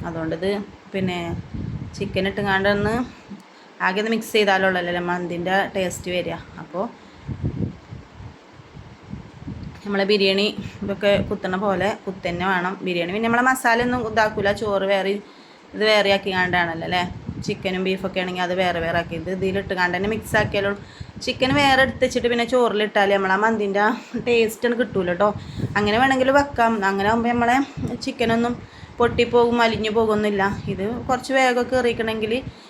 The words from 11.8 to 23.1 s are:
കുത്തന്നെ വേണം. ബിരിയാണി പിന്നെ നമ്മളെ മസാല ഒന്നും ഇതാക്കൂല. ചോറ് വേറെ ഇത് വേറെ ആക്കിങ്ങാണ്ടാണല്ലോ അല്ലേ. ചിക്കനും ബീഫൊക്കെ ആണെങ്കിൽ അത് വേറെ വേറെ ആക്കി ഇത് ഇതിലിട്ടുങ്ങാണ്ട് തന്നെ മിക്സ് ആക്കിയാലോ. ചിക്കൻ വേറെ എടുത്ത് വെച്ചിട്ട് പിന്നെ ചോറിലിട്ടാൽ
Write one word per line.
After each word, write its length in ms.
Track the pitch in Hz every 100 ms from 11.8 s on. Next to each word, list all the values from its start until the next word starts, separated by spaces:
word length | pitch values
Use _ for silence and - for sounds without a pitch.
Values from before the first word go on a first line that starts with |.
| 190 226
കുത്തന്നെ 460 | - 185 180 175 180
വേണം. 280 | 185 180 196
ബിരിയാണി 300 | 180 175 170
പിന്നെ 140 | 196 226
നമ്മളെ 160 | 233 254
മസാല 380 | 262 247 226
ഒന്നും 180 | 247 247 220
ഇതാക്കൂല. 460 | 220 214 214 196
ചോറ് 340 | 208 220 202 190
വേറെ 260 | 196 190 202 - - - - -
ഇത് 120 | 190
വേറെ 260 | 214 214 202
ആക്കിങ്ങാണ്ടാണല്ലോ 760 | 196 196 185 180 180 170 165 165
അല്ലേ. 160 | 180 180 - - -
ചിക്കനും 420 | - 202 190 185
ബീഫൊക്കെ 360 | 190 190 190 185
ആണെങ്കിൽ 220 | 185 180 180
അത് 80 | 180
വേറെ 240 | 185 175
വേറെ 180 | 165 170
ആക്കി 160 | 170 165
ഇത് 140 | 160
ഇതിലിട്ടുങ്ങാണ്ട് 640 | 190 190 185 190 185 180 180
തന്നെ 140 | 202
മിക്സ് 240 | 220 - 220
ആക്കിയാലോ. 340 | 208 208 196 202 - - - -
ചിക്കൻ 300 | - 254 254
വേറെ 280 | 277 277 262
എടുത്ത് 200 | 262 - 254
വെച്ചിട്ട് 240 | 254 240
പിന്നെ 160 | 240 233
ചോറിലിട്ടാൽ 640 | 247 240 202 208 208 196